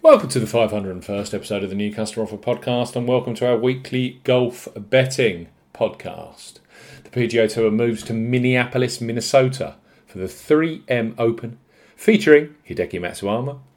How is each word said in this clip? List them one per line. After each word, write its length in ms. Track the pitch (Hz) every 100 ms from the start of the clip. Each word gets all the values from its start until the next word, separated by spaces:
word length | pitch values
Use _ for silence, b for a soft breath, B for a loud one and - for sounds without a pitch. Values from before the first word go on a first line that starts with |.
Welcome 280 | 320 269 156
to 100 | 131
the 80 | 107
five 240 | 123 110
hundred 180 | 104 95
and 140 | 92
first 280 | - 101 101
episode 300 | 101 - 101
of 80 | 95
the 60 | 98
New 180 | 104
Customer 300 | 104 107 -
Offer 120 | 107 104
Podcast, 600 | - 120 - 123 123 -
and 100 | 120
welcome 280 | 127 123 113
to 100 | 123
our 100 | 120
weekly 640 | 123 131 131 127 127 127
golf 420 | - 127 123 - -
betting 720 | - 104 131 131 - 120 87 85 _ _
podcast. 840 | - 110 - 92 82 78 - - - _ B B B
The 60 | -
P 180 | 127 117
G 100 | 113
A 80 | 110
Tour 240 | 117 110
moves 320 | 107 120 113
to 100 | -
Minneapolis, 880 | 113 113 127 123 127 123 127 123 -
Minnesota 760 | 117 117 110 135 131 131 76 - b b b
for 100 | 92
the 80 | 92
three 560 | - - 156 165 160 -
M 260 | 123 113 110
Open, 420 | 117 113 117 123 _ b b
featuring 640 | b - 220 - 147 151 - _
Hideki 260 | - 87
Matsuyama 680 | 87 87 - 98 110 131 131 -